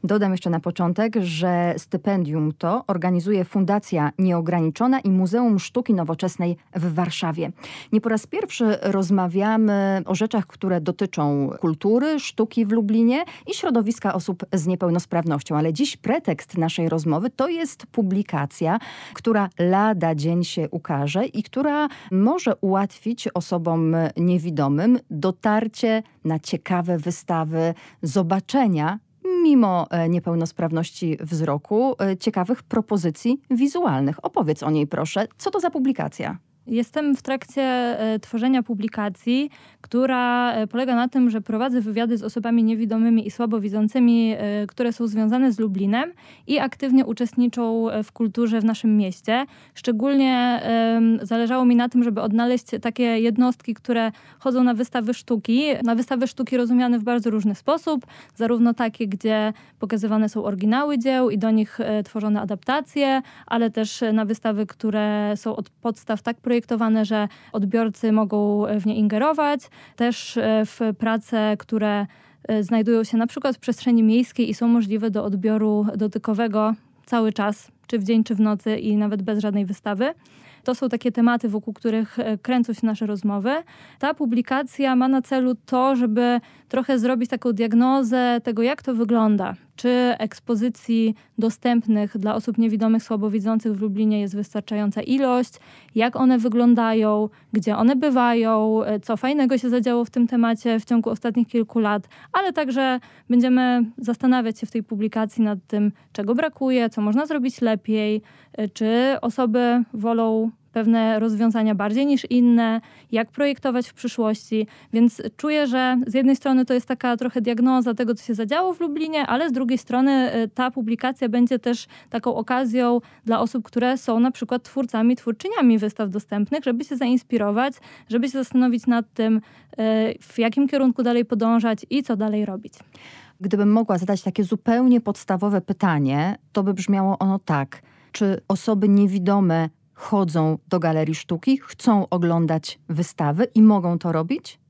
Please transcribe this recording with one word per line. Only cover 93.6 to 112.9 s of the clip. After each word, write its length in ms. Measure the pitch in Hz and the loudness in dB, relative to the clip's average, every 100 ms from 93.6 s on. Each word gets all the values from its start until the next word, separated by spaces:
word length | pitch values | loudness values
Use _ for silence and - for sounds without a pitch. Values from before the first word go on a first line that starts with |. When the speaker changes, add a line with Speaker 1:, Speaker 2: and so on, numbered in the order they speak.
| 220 | -2
Speaker 2:
w 80 | 202 | -2
Lublinie 400 | 214 196 214 214 | -4 0 0 0
jest 140 | 202 202 | -2 -6
wystarczająca 680 | 208 214 - 208 208 208 | -6 -8 -6 -2 -2 -4
ilość, 520 | - 262 262 247 247 - - - - 226 | -2 0 2 0 -2 -8 -20 -20 -6 0
jak 200 | 233 - | 0 2
one 220 | 254 254 | 2 4
wyglądają, 920 | 233 226 240 240 226 220 214 214 214 - _ | 2 2 4 4 4 2 2 2 -2 -6 _
gdzie 240 | 214 196 208 | -2 0 2
one 180 | 226 269 | 4 4
bywają, 880 | 302 254 240 233 220 220 220 220 | 2 4 4 4 2 2 2 0
e, 160 | 214 214 | 0 -4
co 180 | - 220 | -4 -4
fajnego 400 | 254 294 262 254 | 0 2 2 2
się 120 | 254 | 0
zadziało 360 | 247 240 240 233 | 0 2 0 -2
w 40 | |
tym 180 | - 233 | 0 2
temacie 520 | 247 233 226 240 220 | 2 2 2 0 -2
w 60 | - | 2
ciągu 240 | 233 226 | 0 0
ostatnich 380 | 220 240 226 233 | -2 -2 0 0
kilku 320 | 240 214 233 | 0 0 0
lat, 280 | 208 208 - - - | 0 0 -4 -20 -4
ale 200 | 359 381 | -2 0
także 460 | 330 285 262 262 254 - - _ | -2 -2 0 0 -2 -6 -20 _
będziemy 540 | 240 254 254 254 247 226 233 | 2 4 4 4 2 0 -4
zastanawiać 640 | 233 233 262 254 226 220 | -6 0 2 2 0 -6
się 80 | 220 | -6
w 40 | |
tej 120 | 233 | -8
publikacji 600 | 214 208 214 226 220 - | -6 -4 -4 -2 -4 0
nad 160 | 214 202 _ | 0 -2 _
tym, 240 | 208 208 - _ | 0 0 -2 _
czego 220 | - 202 240 | -8 -2 0
brakuje, 540 | 311 - 262 254 233 | -2 -2 0 2 0
co 120 | 220 | 0
można 240 | 208 220 302 | 0 0 0
zrobić 360 | 302 247 - | -2 -2 -2
lepiej, 600 | 233 220 - 214 214 214 214 - - | -2 -2 -2 -2 0 -4 -6 -20 -18
e, 160 | - 214 | -8 -8
czy 460 | - 220 226 262 269 | -2 0 2 2 0
osoby 640 | 233 220 247 233 247 240 233 | -2 -2 0 2 2 2 0
wolą 580 | 226 220 233 226 220 226 - _ | -4 -2 0 0 0 -2 -6 _
pewne 460 | - 220 226 220 220 | -2 2 2 2 2
rozwiązania 560 | 226 214 233 220 220 202 | 0 2 2 2 0 0
bardziej 300 | 202 220 285 | 0 0 2
niż 200 | 277 - | 0 2
inne, 520 | 247 240 233 226 226 - | 2 6 4 2 -2 -6